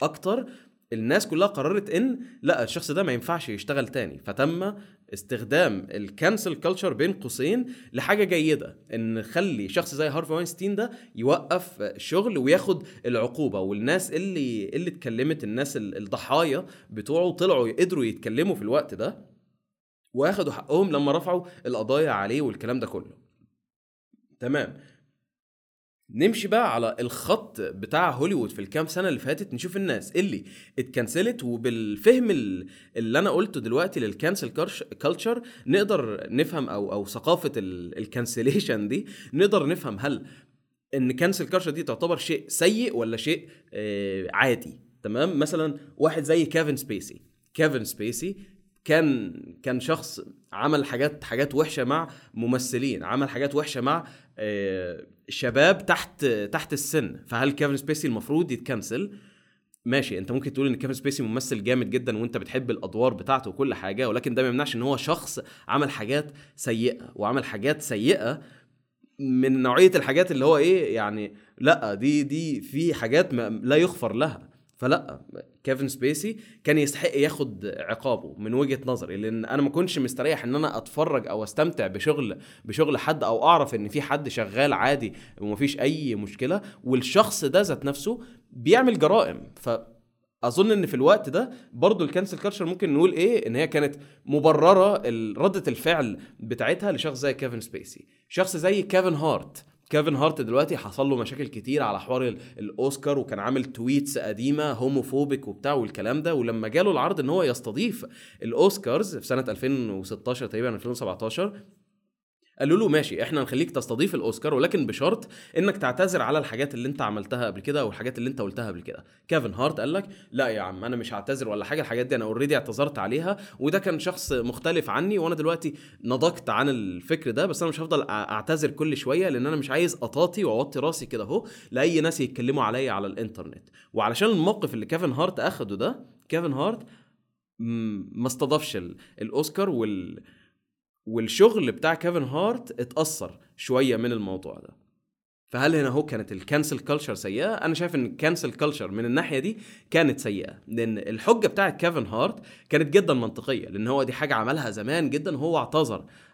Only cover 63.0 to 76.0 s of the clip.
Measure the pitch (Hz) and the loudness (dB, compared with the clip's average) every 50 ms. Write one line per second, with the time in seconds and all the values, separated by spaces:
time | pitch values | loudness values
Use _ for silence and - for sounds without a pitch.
63 | 123 131 110 92 - 131 135 127 - 110 - - 135 131 113 - 95 95 98 117 | 2 2 2 -2 0 0 0 0 0 -6 -2 -2 0 0 0 -4 -4 -4 -2 -2
64 | 131 113 110 120 - 143 117 131 131 127 120 135 147 143 - 117 123 139 139 123 | 0 0 0 -2 -2 0 0 2 2 2 2 0 -2 -2 -2 -2 0 0 0 0
65 | - 151 170 - - - - - - - - - - - 110 143 143 139 139 113 | 0 -2 -2 -2 -4 -8 -10 -10 -12 -12 -20 -18 -4 0 0 2 2 0 -2 -6
66 | 107 110 135 147 147 147 - - - _ _ - - 131 117 113 117 123 120 - | -4 -2 -2 -2 -2 -4 -12 -20 -20 _ _ -8 -4 -2 0 2 2 0 0 -2
67 | - - - - 104 107 127 135 - - 110 104 104 143 151 151 147 - 123 104 | -10 -16 -6 -4 -2 0 0 -2 -2 -4 -6 -2 -2 -2 -2 -2 -4 -4 -2 2
68 | 113 147 190 - 110 117 156 156 - - - - _ _ _ _ _ _ _ _ | 4 4 4 4 2 -2 -4 -4 -10 -18 -20 -20 _ _ _ _ _ _ _ _
69 | _ _ _ - 139 131 127 127 135 131 131 131 127 127 123 160 185 185 185 160 | _ _ _ -6 -2 2 4 4 4 4 4 4 4 4 8 10 8 10 8 6
70 | 123 135 135 165 180 175 156 131 135 151 160 143 151 175 190 185 151 110 107 113 | 2 4 4 4 4 4 2 4 6 8 8 8 8 6 6 4 4 2 0 0
71 | 104 104 107 107 104 101 - - - _ _ - 123 147 170 156 117 107 101 98 | 0 0 -2 -4 -6 -8 -10 -16 -20 _ _ 2 4 4 4 4 2 -2 -2 0
72 | 120 143 147 147 139 135 143 160 165 156 139 104 - - 135 147 170 170 143 - | 2 2 2 2 0 0 -2 -4 -2 -2 -4 -4 -6 -6 -4 0 0 0 0 0
73 | 120 113 131 160 185 - 135 117 117 104 110 - - 127 143 156 175 180 175 - | 0 4 4 4 4 4 0 -2 -2 -2 -4 -2 2 4 6 6 6 4 2 -2
74 | 123 107 101 117 151 156 - - - - _ _ _ _ _ _ 123 127 151 - | -4 -2 0 0 0 0 -2 -8 -14 -20 _ _ _ _ _ _ 0 2 2 2
75 | - - - - - - - - - _ _ _ - 131 131 131 139 131 131 - | 0 -8 -14 -14 -18 -16 -16 -16 -18 _ _ _ -2 -2 -2 0 -2 -4 -2 0